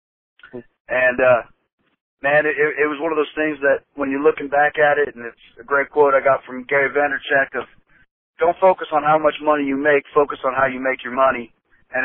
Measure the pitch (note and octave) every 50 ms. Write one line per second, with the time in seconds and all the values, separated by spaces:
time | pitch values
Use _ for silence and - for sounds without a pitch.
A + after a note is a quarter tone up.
0 | _ _ _ _ _ _ _ _ _ - - B2 - _ _ _ _ - A#2+ B2+
1 | B2+ B2+ B2 B2+ C3 B2+ B2 A2+ - - _ _ _ _ _ _ _ _ _ _
2 | _ _ _ _ - F3 D3 D3+ D3+ D3+ D3 C#3 D3 D3+ C3+ C#3 D3+ D3+ D3+ C3+
3 | D#3 E3+ D#3 D3+ D3 - - D#3 D#3 D#3 D3+ C#3 C#3 C#3 C3+ - _ _ - D3
4 | C#3 C3+ C3+ C#3 D3 D#3 D#3 - D3 C#3 C#3+ C#3+ D3 D3 - D#3 D3 D3 D3 D3
5 | C#3+ C3 A#2 A#2+ A#2+ A#2 - _ _ - _ - - - C#3 C#3+ C#3 - - D3+
6 | C#3+ C#3 C3+ C3 B2 C#3 C3 C3 - - C3 B2+ B2 - C#3+ C#3 C#3 C3 B2 C#3+
7 | D3 C#3+ C#3 C3 - - D3 C#3 C3+ - - B2 A2 - _ _ _ _ _ _
8 | _ _ _ _ _ _ _ - E3 F3 E3+ - F#3+ F#3 F3+ - E3 - D#3 D3+
9 | C#3+ D3+ D#3 D#3 D#3 D3+ D3 - D3 D3+ D3+ D3 C#3+ C#3 C3+ C3+ C#3+ D3+ C#3+ C#3
10 | - - - D#3 D3 C#3 C#3+ - - C3 B2 C3 C3+ C3+ B2+ B2+ C3 C3 C3 B2+
11 | - B2 B2 C3 C3+ C3 B2 A#2+ A#2 - _ _ _ _ _ _ _ _ - B2+